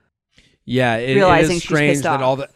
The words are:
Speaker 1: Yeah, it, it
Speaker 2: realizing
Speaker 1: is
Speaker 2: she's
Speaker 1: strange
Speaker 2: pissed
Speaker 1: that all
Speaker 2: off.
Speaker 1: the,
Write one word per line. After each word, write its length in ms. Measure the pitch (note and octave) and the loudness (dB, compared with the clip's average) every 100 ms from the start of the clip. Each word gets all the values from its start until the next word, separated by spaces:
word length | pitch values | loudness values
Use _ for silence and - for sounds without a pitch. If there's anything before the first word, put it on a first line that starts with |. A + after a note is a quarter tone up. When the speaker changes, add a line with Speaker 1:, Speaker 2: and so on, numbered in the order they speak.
| _ _ _ _ _ _ | _ _ _ _ _ _
Speaker 1:
Yeah, 320 | - B2 B2 A2+ | -4 -2 0 -2
it, 140 | B2+ | 0
it 40 | E3 | 2
Speaker 2:
realizing 400 | F#3 E3 D#3 E3+ | 4 4 2 -2
Speaker 1:
is 60 | |
Speaker 2:
she's 60 | - | -2
Speaker 1:
strange 240 | D#3 D3 | 0 0
Speaker 2:
pissed 80 | C#3+ | 0
Speaker 1:
that 180 | D#3+ C#3+ | -2 -2
all 120 | C3 C3+ | -2 -4
Speaker 2:
off. 80 | |
Speaker 1:
the, 0 | C#3 | -8